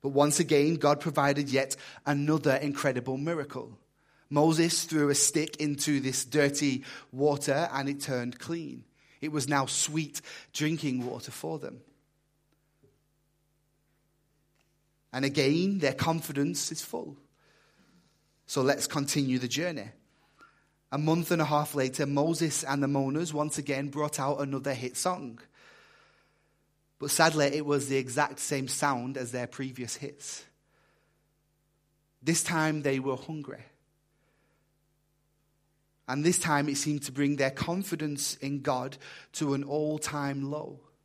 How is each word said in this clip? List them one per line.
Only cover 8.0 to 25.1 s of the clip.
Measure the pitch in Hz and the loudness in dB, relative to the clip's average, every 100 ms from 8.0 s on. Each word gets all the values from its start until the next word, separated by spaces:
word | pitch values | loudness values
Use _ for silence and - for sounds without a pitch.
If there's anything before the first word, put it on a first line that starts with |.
turned | 139 127 120 120 | -2 -2 -2 -8
clean. | - 170 151 123 - _ _ _ | -8 -6 -6 -12 -16 _ _ _
It | 156 | -4
was | 151 131 | -2 2
now | 143 135 | 2 2
sweet | - - 151 147 - - - - | 0 0 -2 -4 -8 -14 -18 -12
drinking | - 151 165 151 127 | -2 0 0 0 0
water | 123 123 - | -2 -6 -10
for | - 156 160 | -8 -6 -6
them. | - 123 - _ _ _ _ _ _ _ _ _ _ _ _ _ _ _ _ _ _ _ _ _ _ _ _ _ _ _ _ _ _ _ _ | -8 -14 -20 _ _ _ _ _ _ _ _ _ _ _ _ _ _ _ _ _ _ _ _ _ _ _ _ _ _ _ _ _ _ _ _
And | 127 | -2
again, | 139 143 135 160 185 196 | 0 4 4 4 2 2
their | 143 | 0
confidence | 131 - 165 - 139 143 165 - | 2 0 0 -2 0 0 0 -4
is | 160 | -6
full. | - - - 143 _ _ _ _ _ _ _ _ _ _ _ _ _ | -8 -8 -8 -14 _ _ _ _ _ _ _ _ _ _ _ _ _
So | - | 0
let's | 131 139 - | 2 2 0
continue | 151 139 151 139 127 | -2 0 0 2 0
the | 123 | 0
journey. | 135 175 156 104 - _ _ _ _ - _ _ _ _ | -2 -2 -6 -10 -16 _ _ _ _ -20 _ _ _ _
A | 139 | -2
month | 151 165 160 | 2 2 2
and | 175 | 2
a | |
half | 147 147 147 | 4 2 2
later, | 147 131 131 139 | 0 0 0 0
Moses | 143 156 165 165 - | 2 2 2 0 0
and | 143 143 | -2 0
the | 139 | 2
mourners | 143 135 147 170 | 2 0 0 -2
once | 151 151 147 | -2 -2 -2
again | 143 135 143 | -2 -2 -2
brought | 139 151 151 | -4 -4 -2
out | 139 143 | -2 0
another | 139 135 143 | -2 -2 -2
hit | 123 123 - | -4 -4 -2
song. | 185 | -2